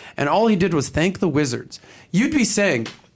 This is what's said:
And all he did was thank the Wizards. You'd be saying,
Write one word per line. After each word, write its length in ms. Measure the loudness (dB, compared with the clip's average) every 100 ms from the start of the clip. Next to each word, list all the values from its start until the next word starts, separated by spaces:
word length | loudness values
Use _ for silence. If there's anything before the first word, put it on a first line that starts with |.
| -14 -4
And 140 | 0
all 180 | 2 2
he 80 | 2
did 180 | 2
was 140 | 0 -2
thank 300 | 0 -2 0
the 80 | -2
Wizards. 520 | 0 -2 -4 -8 -18 -20 -20 -6
You'd 200 | -2 0
be 140 | 2 2
saying, 420 | 2 2 0 -4 -10 -20